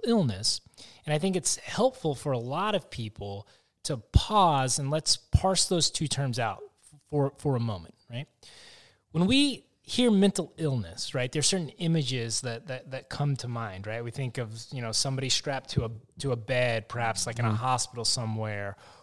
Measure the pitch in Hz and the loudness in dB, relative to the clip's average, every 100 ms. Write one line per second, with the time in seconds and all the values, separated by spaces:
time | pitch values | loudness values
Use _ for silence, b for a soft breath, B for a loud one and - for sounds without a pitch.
0 | - 226 139 98 113 - - b b b | 2 4 4 0 -2 -2 -6 b b b
1 | - 151 190 180 - - - - 254 254 | -2 0 0 0 -2 -4 -4 2 2 2
2 | 160 127 147 127 120 151 208 202 - - | -4 -2 -2 -2 -2 -2 0 -2 -4 -10
3 | 107 - 101 98 - _ _ _ - 135 | -8 -8 -10 -10 -14 _ _ _ -6 -6
4 | - - - 208 180 139 131 - 139 156 | 4 4 6 6 6 6 2 0 0 0
5 | - - - - 190 185 - 175 - - | 0 0 2 2 2 2 2 2 2 0
6 | 151 - 139 113 113 95 - _ _ 147 | -2 -2 -2 -2 -2 -4 -14 _ _ -20
7 | - 147 139 - 147 127 117 95 85 - | -4 0 0 0 -2 0 0 -4 -10 -20
8 | - 120 147 _ b b b b b b | -12 -12 -12 _ b b b b b b
9 | b 156 190 262 285 233 _ _ - - | b 2 4 6 4 0 _ _ -6 2
10 | 247 196 202 - 165 - 156 127 87 90 | 6 6 6 4 -4 -2 -2 0 -4 -8
11 | - 135 127 156 139 190 165 - 170 165 | -6 -4 -2 0 2 2 -2 -2 0 2
12 | 127 127 113 110 127 117 - 127 - 131 | 0 -2 -2 -4 -4 -8 -10 -12 -10 -12
13 | - - 143 135 123 117 113 92 101 117 | -8 -2 0 0 -4 -6 -6 -8 -8 -6
14 | 120 - 117 131 113 113 - 135 117 107 | -6 -6 -6 -6 -8 -10 -12 -8 -4 -2
15 | 139 131 131 - 147 139 - - 117 110 | -2 -2 0 -2 -2 -6 -4 -4 -4 -6
16 | - - 135 117 107 123 123 113 110 120 | -16 -6 -4 -4 0 2 2 0 -4 -4
17 | 117 113 - 113 113 110 127 123 - 120 | -2 -2 -4 0 0 0 0 0 -2 -4
18 | 113 - 113 110 107 104 101 98 b b | -2 -2 -2 -4 -4 -6 -8 -10 b b